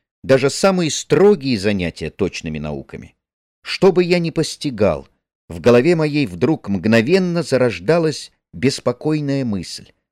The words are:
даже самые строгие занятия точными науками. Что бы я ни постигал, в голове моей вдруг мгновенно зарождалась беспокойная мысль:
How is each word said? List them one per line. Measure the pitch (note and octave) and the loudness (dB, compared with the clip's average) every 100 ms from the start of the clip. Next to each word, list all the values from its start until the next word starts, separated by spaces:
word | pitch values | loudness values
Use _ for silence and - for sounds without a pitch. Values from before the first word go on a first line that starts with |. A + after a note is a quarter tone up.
| _ _ | _ _
даже | - C3+ C#3 | 2 2 2
самые | - G3 F#3 D#3+ | 2 0 2 -2
строгие | - - D3 G3+ G3 C3+ A2 | -4 0 4 6 4 0 -2
занятия | G2+ G2+ E2+ - D#2 | 0 0 -2 -6 -8
точными | - F#2 - E2 D2+ | -4 -4 -4 -8 -6
науками. | D2+ C#2+ C2+ - - _ _ _ _ _ - | -6 -8 -12 -16 -18 _ _ _ _ _ -12
Что | - F#3+ | 0 2
бы | F3 | 4
я | F3 F3 | 2 0
ни | E3 | 0
постигал, | E3 D3+ - D3 A2+ G2 D2 - _ _ _ - | -2 -4 -6 -6 0 0 0 -6 _ _ _ -16
в | E2+ | -2
голове | - A#2+ D3 E3+ | 4 4 4 2
моей | D3+ D3 A#2+ | 0 -2 -4
вдруг | F2 - D#3+ - | -2 -2 -2 -2
мгновенно | G2 G#2 A2+ A2+ F#3 F3+ E3+ | -2 2 2 4 2 0 -4
зарождалась | D#3 B2+ B2+ F2+ F#2 E3+ D#3+ - - _ _ | -2 0 0 -2 0 0 0 -4 -12 _ _
беспокойная | F2 B2+ - - - D3+ D#3 C#3+ C#3 B2 | -4 -2 -2 -4 -4 -2 -2 -2 -2 -2
мысль: | G2+ D#2+ - - _ _ | -4 -6 -14 -18 _ _